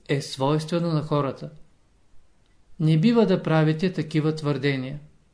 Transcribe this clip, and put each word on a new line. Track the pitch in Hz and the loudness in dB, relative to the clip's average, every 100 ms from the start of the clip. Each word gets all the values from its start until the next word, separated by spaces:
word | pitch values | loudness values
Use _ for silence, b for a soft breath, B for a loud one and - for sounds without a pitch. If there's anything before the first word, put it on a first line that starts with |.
| - | -4
е | 139 | -4
свойствено | - - 135 156 156 170 170 | -4 -2 0 0 0 -2 0
на | 160 | 0
хората. | 151 147 135 - 151 - - _ _ _ _ - - _ _ _ - - | 0 -2 -2 -6 -12 -16 -20 _ _ _ _ -20 -20 _ _ _ -16 -2
Не | 156 160 | 2 4
бива | 220 233 196 | 4 4 4
да | 180 | 2
правите | - 160 156 156 180 | 2 2 2 2 -2
такива | 175 151 156 151 156 | -4 -4 0 0 -2
твърдения. | 147 139 143 135 127 147 - _ _ | -2 -2 0 -2 -4 -10 -16 _ _